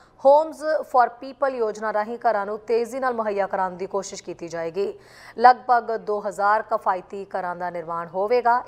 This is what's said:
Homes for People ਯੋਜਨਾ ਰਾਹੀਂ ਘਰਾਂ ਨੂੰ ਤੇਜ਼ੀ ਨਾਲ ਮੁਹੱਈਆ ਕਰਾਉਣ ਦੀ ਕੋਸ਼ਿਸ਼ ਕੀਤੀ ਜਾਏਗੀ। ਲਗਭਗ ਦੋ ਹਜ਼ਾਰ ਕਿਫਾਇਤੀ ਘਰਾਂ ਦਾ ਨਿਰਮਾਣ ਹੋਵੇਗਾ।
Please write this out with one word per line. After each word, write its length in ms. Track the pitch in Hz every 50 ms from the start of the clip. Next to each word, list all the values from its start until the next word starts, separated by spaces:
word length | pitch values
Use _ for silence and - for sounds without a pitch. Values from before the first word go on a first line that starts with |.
| - _ _ _ -
Homes 360 | 269 285 302 320 320 285 254 302 311 311 294 269 -
for 160 | - 254 233 233 240 -
People 320 | 269 269 262 - 285 269 262
ਯੋਜਨਾ 380 | 247 226 214 208 208 220 214
ਰਾਹੀਂ 260 | 208 208 214 214 240 233
ਘਰਾਂ 260 | - 233 214 202 202
ਨੂੰ 120 | 202 214 214
ਤੇਜ਼ੀ 420 | - - 233 226 240 220 233 269
ਨਾਲ 140 | 262 254 240
ਮੁਹੱਈਆ 320 | 226 220 214 202 196 190
ਕਰਾਉਣ 300 | 185 - 196 190 185 180
ਦੀ 100 | 175 190
ਕੋਸ਼ਿਸ਼ 360 | 190 - 196 185 - 208 185
ਕੀਤੀ 260 | - - 170 - 175 170
ਜਾਏਗੀ। 380 | 165 165 165 170 160 190 202 220 196 - - - - - - - - -
ਲਗਭਗ 580 | 233 247 254 226 - - 247 233 220 214 226
ਦੋ 220 | 214 185 208 208 208 202
ਹਜ਼ਾਰ 360 | 208 175 180 196 202 208 220
ਕਿਫਾਇਤੀ 640 | 214 - 226 214 - 214 190 180 180 - - 196 196
ਘਰਾਂ 300 | 190 - 196 180 180 175
ਦਾ 140 | 175 180 175
ਨਿਰਮਾਣ 380 | 175 175 160 160 170 170 170 170
ਹੋਵੇਗਾ। 540 | 156 185 196 208 240 247 226 233 233 247 247